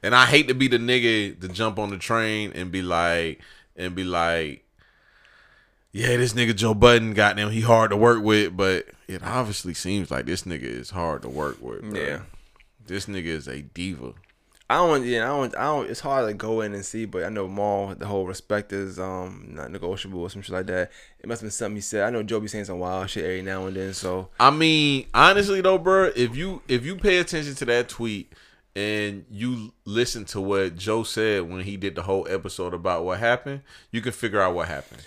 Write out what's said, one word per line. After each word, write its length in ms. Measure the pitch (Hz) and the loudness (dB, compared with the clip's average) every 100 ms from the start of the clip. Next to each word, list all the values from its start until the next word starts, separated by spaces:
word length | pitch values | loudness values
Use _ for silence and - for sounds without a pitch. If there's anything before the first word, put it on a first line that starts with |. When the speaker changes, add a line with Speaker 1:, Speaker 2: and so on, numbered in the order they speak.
Speaker 1:
And 120 | 98 | 6
I 120 | 123 120 | 6 8
hate 220 | 147 135 | 6 4
to 60 | |
be 140 | 127 131 | 2 4
the 100 | 123 | 2
nigga 600 | 117 127 117 110 101 - | 2 2 4 2 0 -6
to 80 | 92 | -10
jump 300 | 90 113 101 | -2 -2 -2
on 120 | 104 | -4
the 60 | 98 | -6
train 540 | - 113 110 107 107 | -2 0 0 -2 -6
and 160 | - 90 | -8 -6
be 120 | 92 | -6
like, 580 | 90 85 85 85 82 73 - - _ - | -2 2 2 2 0 -6 -16 -20 _ -10
and 180 | 90 | -8
be 100 | 87 | -6
like, 600 | 92 87 85 85 78 65 _ _ _ _ _ _ _ _ _ _ _ _ _ | -4 0 0 0 -2 -8 _ _ _ _ _ _ _ _ _ _ _ _ _
"Yeah, 240 | 95 123 120 | -4 0 2
this 160 | 123 | 0
nigga 200 | 113 117 | 2 0
Joe 200 | 104 113 | 2 0
Budden, 400 | 107 120 120 113 | 8 8 8 4
goddamn, 360 | 104 104 98 104 | 4 4 4 -2
he 100 | 110 | 0
hard 300 | 113 113 110 | 6 6 6
to 60 | 101 | 6
work 260 | 117 113 | 6 6
with," 340 | 107 107 98 90 | 4 4 4 0
but 300 | 95 92 - - - | 0 0 -4 -18 -14
it 140 | 92 | -12
obviously 520 | 90 120 113 101 90 | -4 -4 -2 -6 -8
seems 360 | 85 92 101 85 | -8 -4 -2 -2
like 160 | 65 64 | -6 -4
this 160 | 90 | -6
nigga 200 | 92 76 | -6 -8
is 260 | 64 60 64 | -8 -10 -10
hard 320 | 92 85 69 | -6 -4 -4
to 60 | 60 | -8
work 300 | 67 73 60 | -6 -6 -6
with, 220 | 62 52 | -12 -12
bro. 180 | 107 104 | -8 -6
Speaker 2:
Yeah. 180 | 71 73 - - - _ _ _ 107 | -4 -6 -10 -20 -20 _ _ _ -10
Speaker 1:
This 200 | 95 95 | -8 -6
nigga 200 | 98 82 | -8 -6
is 200 | 80 67 | -6 -8
a 140 | 65 | -12
diva. 500 | 73 - 92 80 62 - _ _ _ _ _ | -12 -8 -8 -6 -12 -16 _ _ _ _ _
Speaker 2:
I 60 | 143 | 2
don't, 280 | 175 147 | 4 2
yeah, 200 | 120 120 | 2 0
I 20 | 113 143 | 0 -2
don't, 180 | 127 - | -2 -2
I 80 | |
don't, 260 | 135 147 110 | -2 -2 -4
it's 100 | 113 | -8
hard 260 | 143 135 113 | -2 0 0
to 60 | |
go 280 | 107 110 110 | -4 -2 -2
in 100 | 107 | -2
and 100 | 101 | -6
see, 200 | 95 113 | -8 -8
but 200 | 110 92 | -6 -6
I 40 | 87 | -6
know 180 | 107 95 | -6 -6
Maul, 480 | 101 104 101 98 | -2 0 0 -4
the 120 | 95 101 | -8 -4
whole 200 | 101 92 | -4 -4
"respect 460 | 95 - 104 101 | -8 -4 -4 -2
is, 260 | 98 95 92 | -8 -8 -8
um, 500 | 92 92 92 95 104 | -8 -6 -8 -12 -16
not 200 | 78 65 | -14 -12
negotiable" 500 | 92 87 92 98 90 | -8 -6 -6 -8 -8
or 80 | 87 | -8
some 100 | 101 | -10
shit 140 | 92 | -8
like 120 | 92 95 | -8 -4
that. 240 | 92 90 - - _ | -2 -4 -6 -20 _
It 80 | - | -10
must 140 | 117 | -10
have 40 | 110 | -8
been 40 | |
something 240 | - 107 104 | -8 -6 -6
he 60 | |
said. 220 | 98 107 | -6 -2
I 60 | 101 | 0
know 120 | 120 | -2
Joe 180 | 107 110 | -4 -4
be 80 | 107 | -4
saying 160 | 107 | -8
some 140 | 101 90 | -8 -6
wild 320 | 90 92 92 | -4 -4 -6
shit 140 | - | -6
every 180 | 82 92 | -4 -4
now 240 | 95 95 95 | -6 -6 -6
and 100 | 95 | -6
then, 160 | 95 | -6
so. 380 | 95 92 92 92 - | -6 -4 -4 -6 6
Speaker 1:
I 100 | 127 | 8
mean, 560 | 151 160 156 147 139 - | 8 4 6 4 2 0
honestly 460 | 113 160 196 202 196 | 8 8 8 4 4
though, 180 | 185 190 | 4 4
bro, 320 | 170 190 185 - | 4 4 4 2
if 180 | 123 | 0
you, 280 | 123 185 - - | 0 -8 -8 -2
if 160 | 123 131 | -2 0
you 100 | 190 | 0
pay 220 | 208 180 | 4 4
attention 360 | 170 165 147 135 | 2 -4 -6 -6
to 80 | 120 | 0
that 240 | 120 135 | 2 0
tweet 420 | - 117 104 - - _ _ _ | -4 -6 -6 -10 -20 _ _ _
and 520 | 98 104 107 104 101 - | -6 -2 -2 -4 -6 -14
you 440 | 104 120 123 107 _ | -8 -6 -6 -10 _
listen 400 | - 107 120 117 | -4 0 0 -2
to 160 | 98 104 | -8 -6
what 340 | 98 98 95 85 | 0 0 0 -4
Joe 260 | 101 110 | -2 -2
said 480 | 110 - 110 101 85 | -2 -2 0 0 -2
when 100 | 92 | -6
he 120 | 95 101 | -8 -6
did 180 | 98 | -6
the 80 | 85 | -6
whole 240 | 92 98 87 | -2 -2 0
episode 420 | 95 92 - 90 | -4 -6 -8 -6
about 320 | 85 90 87 | -4 -2 -2
what 140 | 87 92 | -2 0
happened, 420 | 117 123 139 139 - - _ | 0 0 -2 -12 -14 -20 _
you 100 | 117 | -6
can 120 | 120 | -6
figure 280 | - 117 101 | -4 -2 2
out 140 | 92 | 2
what 140 | 87 82 | 0 -4
happened. 340 | 73 - 57 | -6 -12 -20